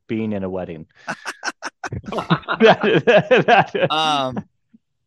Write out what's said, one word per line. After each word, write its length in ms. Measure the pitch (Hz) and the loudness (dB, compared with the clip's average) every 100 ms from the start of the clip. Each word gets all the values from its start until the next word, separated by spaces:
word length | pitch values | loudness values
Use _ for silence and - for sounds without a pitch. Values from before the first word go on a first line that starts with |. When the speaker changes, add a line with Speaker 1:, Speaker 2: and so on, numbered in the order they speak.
| - | -8
Speaker 1:
being 260 | 113 110 | -4 -4
in 100 | 101 | -4
a 60 | 95 | -6
wedding. 380 | 92 87 80 - | -6 -8 -12 -16
<laughs> 40 | _ - - - - - - - _ 370 | _ -14 -12 -12 -12 -12 -12 -16 _ -12
Speaker 2:
<laughs> 180 | - - 226 - - - - | -12 -8 -8 -4 -4 -4 2
Speaker 1:
That, 1120 | 220 170 208 156 240 226 - 233 170 196 - | 4 4 4 2 4 2 4 2 4 4 2
that, 180 | 185 151 | 0 -2
Speaker 3:
Um, 540 | 156 156 147 131 123 - _ _ _ _ _ | 0 0 0 -2 -6 -12 _ _ _ _ _